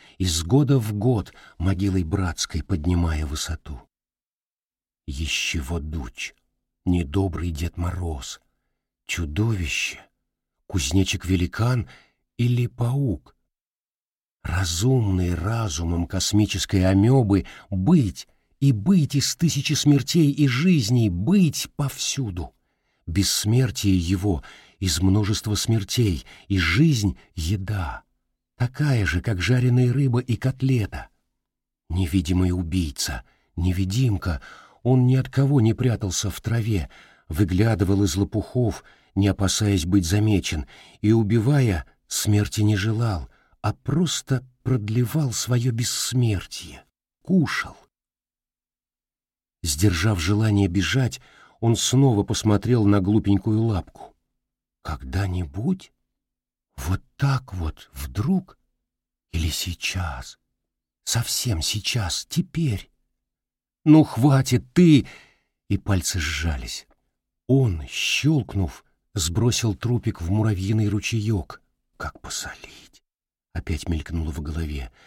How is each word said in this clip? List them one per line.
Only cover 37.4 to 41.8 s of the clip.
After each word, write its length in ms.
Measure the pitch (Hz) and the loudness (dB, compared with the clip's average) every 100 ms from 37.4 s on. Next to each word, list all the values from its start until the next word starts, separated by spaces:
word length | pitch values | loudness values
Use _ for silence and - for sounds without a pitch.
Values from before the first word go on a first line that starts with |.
| 95 90 110 104 92 98 | 2 4 2 2 2 2
из 120 | 101 95 | 2 0
лопухов, 680 | 101 110 98 127 120 92 - _ _ - | -2 -2 -4 -2 -2 -4 -12 _ _ 0
не 120 | 101 | 2
опасаясь 580 | 92 98 - 104 98 82 | 2 0 0 2 2 2
быть 200 | 101 85 | 2 2
замечен, 640 | 104 107 101 - 78 - - - - | 2 2 2 0 -6 -8 -14 -20 -4
и, 100 | 104 | 2
убивая, 760 | 113 107 117 110 147 123 85 | 2 4 2 2 2 2 0